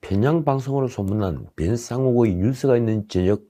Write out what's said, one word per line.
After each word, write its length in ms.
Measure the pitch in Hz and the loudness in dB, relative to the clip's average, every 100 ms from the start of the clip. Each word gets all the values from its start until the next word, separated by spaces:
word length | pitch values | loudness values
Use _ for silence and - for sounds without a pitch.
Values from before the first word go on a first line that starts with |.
평양 420 | - 98 120 165 | -4 0 2 2
방송으로 460 | 151 135 127 139 131 | 0 -2 -2 -2 -2
소문난 580 | - 98 104 98 76 - - | -2 -4 -2 -2 -4 -10 -4
벤상욱의 800 | 82 117 - 127 131 120 117 90 | -2 -2 -4 -2 2 4 4 2
뉴스가 400 | 101 131 139 120 | 0 0 2 2
있는 320 | 117 110 104 | 2 -2 -2
저녁 360 | 92 92 104 - | 0 2 0 -4